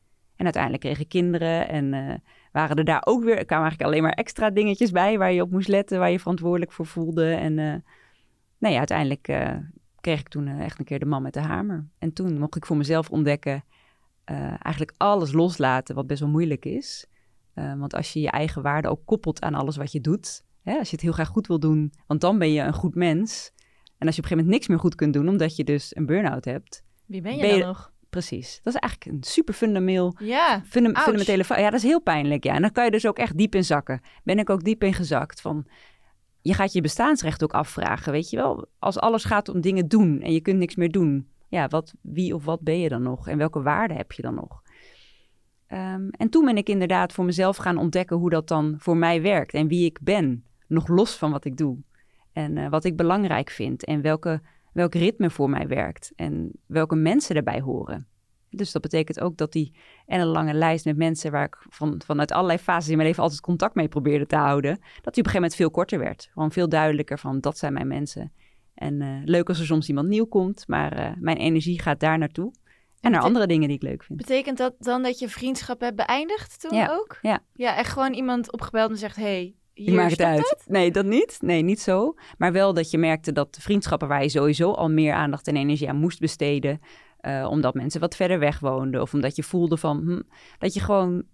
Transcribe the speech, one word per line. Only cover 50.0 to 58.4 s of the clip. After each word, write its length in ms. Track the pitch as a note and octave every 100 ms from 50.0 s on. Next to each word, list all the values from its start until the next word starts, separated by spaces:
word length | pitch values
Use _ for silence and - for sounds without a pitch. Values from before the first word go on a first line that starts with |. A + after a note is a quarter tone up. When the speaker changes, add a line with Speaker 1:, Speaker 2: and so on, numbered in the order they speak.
Speaker 1:
ben, 420 | D3 G3+ D3 A#2+ - _ -
nog 200 | D#3+ D#3
los 280 | F3 A3+ -
van 160 | D#3
wat 140 | C#3+ D3
ik 120 | C3
doe. 200 | D3+ C3 - _ _ _ _
En, 240 | - D3+ D3+
eh, 120 | C#3+
wat 140 | D#3
ik 140 | F3+ D#3+
belangrijk 520 | E3+ F#3+ G3 C#3+ -
vind 360 | - A#2+ B2+ -
en 160 | D3+
welke, 400 | D3 D#3 E3+ D#3+ - _ _
welk 200 | E3 F3 F3
ritme 340 | F3 A3+ F3
voor 200 | - C#3
mij 180 | C#3 D3+
werkt 440 | - - - - -
en 360 | D#3+ D3+ E3 - -
welke 300 | D#3+ D#3+ D#3
mensen 400 | D#3+ A#3+ - D3+
erbij 240 | C#3 G2+
horen. 460 | C3 B2 - - C3+ _ _ _